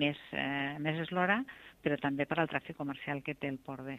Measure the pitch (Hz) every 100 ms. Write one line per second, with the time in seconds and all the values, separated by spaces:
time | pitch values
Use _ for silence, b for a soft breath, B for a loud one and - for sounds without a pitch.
0 | 147 147 - 151 135 139 139 151 151 160
1 | 160 180 180 214 269 B B B 151 147
2 | 143 139 143 165 156 143 - 160 143 135
3 | - 143 151 147 143 131 - 131 135